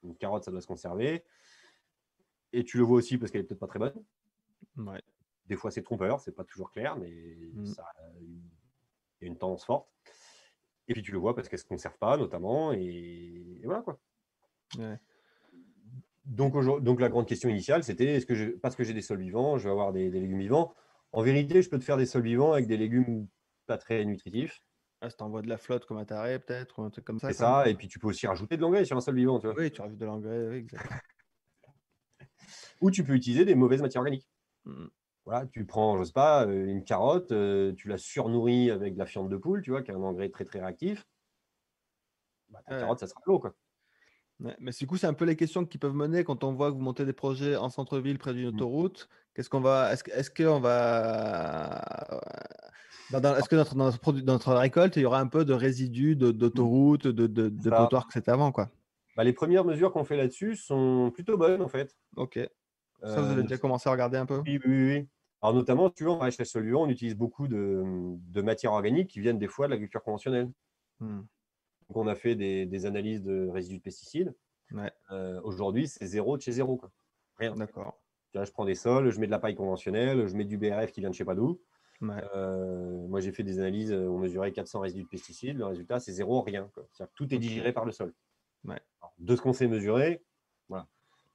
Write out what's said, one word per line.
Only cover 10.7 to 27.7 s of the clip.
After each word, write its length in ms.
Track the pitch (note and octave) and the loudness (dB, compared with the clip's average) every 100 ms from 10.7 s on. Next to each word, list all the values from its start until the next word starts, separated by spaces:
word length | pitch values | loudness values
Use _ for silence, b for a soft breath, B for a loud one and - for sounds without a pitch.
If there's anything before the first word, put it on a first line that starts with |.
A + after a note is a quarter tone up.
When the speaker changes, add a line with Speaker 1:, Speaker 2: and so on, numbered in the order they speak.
| _ - | _ -8
Speaker 1:
Et 40 | |
puis, 100 | A2+ | -8
tu 80 | G2+ | -6
le 60 | F#2+ | -2
vois 160 | G2+ A#2+ | -2 -2
parce 120 | - | -8
qu'elle 120 | G2+ | -12
se 60 | - | -10
conserve 320 | F#2 F2 - | -10 -10 -4
pas, 200 | B2+ D3 | 0 0
notamment, 560 | G#2 F2 F#2+ C#3 D#3 | 0 -6 -4 -2 -2
et, 840 | G#2 F2+ F2 E2+ E2+ E2+ F2 F2 F2+ | -4 -6 -10 -14 -16 -16 -18 -18 -14
et 40 | A#2+ | -8
voilà, 160 | G#3+ | -8
quoi. 180 | A#3+ C3+ _ _ _ _ _ _ _ A#2 | -8 -14 _ _ _ _ _ _ _ -12
Speaker 2:
Ouais. 220 | A2 A2 b b b b b b b _ G#2+ C3 - _ C#3 | -12 -12 b b b b b b b _ -20 -20 -20 _ -10
Speaker 1:
Donc, 300 | A2+ C3+ C#3+ | 0 0 4
aujourd-, 260 | C3 C#3+ | 2 4
donc, 180 | B2 B2 | 4 4
la 80 | A#2+ | 4
grande 180 | A#2+ A2+ | 2 0
question 220 | A#2 B2 | -2 0
initiale, 340 | G#2 F#2 D#3+ | 0 2 0
c'était, 320 | C3 F#2 C3+ C#3+ | 0 0 2 2
est-ce 100 | B2+ | 0
que 80 | |
je, 120 | A2 G#2+ | -2 -2
parce 260 | A#2+ B2+ - | -4 -6 -4
que 80 | |
j'ai 100 | A2+ | -4
des 100 | A2 | -4
sols 160 | - G2+ | -6 -6
vivants, 400 | F#2 A2 C#3+ C3+ | -4 -2 0 0
je 60 | G2 | 0
vais 40 | |
avoir 220 | G2+ G2 | 0 0
des, 160 | F#2+ F#2 | 0 -2
des 100 | F#2 | -2
légumes 200 | F#2+ F#2+ | -2 -4
vivants ? 340 | G2 D3 E3 b b b b | 2 2 0 b b b b
En 100 | A2+ | 0
vérité, 400 | B2 C#3+ C#3+ F#3 | 2 2 4 4
je 80 | F#3 | 4
peux 80 | C3 | -2
te 60 | |
faire 140 | C3+ C3+ | 0 0
des 100 | B2 | 2
sols 160 | B2+ | 0
vivants 300 | A#2 A#2 D3+ | 2 4 4
avec 120 | D3 A2 | 4 2
des 120 | A2 | 0
légumes 500 | A2 B2 B2 A2 G2+ _ _ _ - | 2 2 2 -2 -8 _ _ _ -6
pas 100 | A2+ | -6
très 260 | - A2+ G#2 | -2 -2 -2
nutritifs. 600 | F#2+ F#2 A2 - - _ _ _ _ | -4 -6 -6 -6 -10 _ _ _ _
Speaker 2:
Ah, 80 | A#2 | -14
si 60 | - | -12
t'envoies 260 | G#2+ A2 | -10 -8
de 60 | A2+ | -6
la 80 | A2 | -8
flotte 280 | - B2 - | -4 -4 -4
comme 120 | A2 | -10
un 80 | G#2 | -8
taré, 340 | G#2+ A#2+ C3 | -6 -4 -6
peut-être, 400 | - B2 B2+ - | -6 -10 -10 -10
ou 40 | |
un 60 | G#2+ | -10
truc 160 | - - | -10 -10
comme 140 | A2 | -8
ça, 120 | C3+ | -6
Speaker 1:
C'est 60 | B2+ | 0
Speaker 2:
quoi. 260 | A#2 C3+ | 4 6
Speaker 1:
ça, 60 | |
et 60 | B2+ | 4